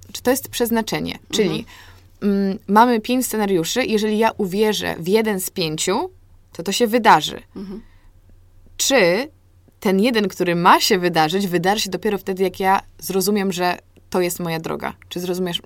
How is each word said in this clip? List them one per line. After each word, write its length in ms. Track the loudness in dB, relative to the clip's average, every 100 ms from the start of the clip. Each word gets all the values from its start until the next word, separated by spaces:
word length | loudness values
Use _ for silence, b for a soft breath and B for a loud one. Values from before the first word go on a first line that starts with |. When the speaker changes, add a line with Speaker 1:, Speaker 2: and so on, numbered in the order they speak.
| -18
Speaker 1:
czy 100 | -4
to 80 | -2
jest 180 | 0 -2
przeznaczenie? 640 | -4 0 0 -2 -4 -6
Speaker 2:
Mhm. 180 | -10 -6
Speaker 1:
Czyli, 320 | -2 0 -2 B B B B B _
mm, 360 | -2 0 0 -4 0
mamy 320 | 4 4 2
pięć 260 | 0 -2 -2
scenariuszy, 580 | -2 0 0 0 -2
jeżeli 340 | 0 0 0 0
ja 120 | 0 0
uwierzę 560 | -4 0 0 0 -4 -6
w 100 | 0
jeden 320 | 0 0 -2
z 100 | -6
pięciu, 600 | -6 -6 -4 -2 -2 -4 -10 -20 -20 _
to 100 | -10
to 100 | -6
się 140 | 0 0
wydarzy. 560 | 4 6 6 4 -8 -14 -16
Speaker 2:
Mhm. 260 | -14 -14 b b b -20 -20 -20 -20 -20 -16 -4
Speaker 1:
Czy 520 | 2 4 4 2 -2 -10 _ _ _ _
ten 200 | 0 2
jeden, 280 | 2 2 -2
który 280 | -2 -2 2
ma 240 | 4 4
się 180 | 4 2
wydarzyć, 480 | 2 2 2 0 -2
wydarzy 340 | 0 0 0
się 80 | -2
dopiero 280 | -6 -4 -4
wtedy, 240 | -4 -2
jak 180 | -4 0
ja 200 | 0 0 -2 -12
zrozumiem, 540 | -4 -2 0 0 0
że 260 | -2 -2 -4 -10 _ _
to 100 | -2
jest 200 | -2 -4
moja 200 | -6 -6
droga. 340 | -6 -6 -8 -10 -12
Czy 120 | -8
zrozumiesz, 400 | -6 -4 -4 -6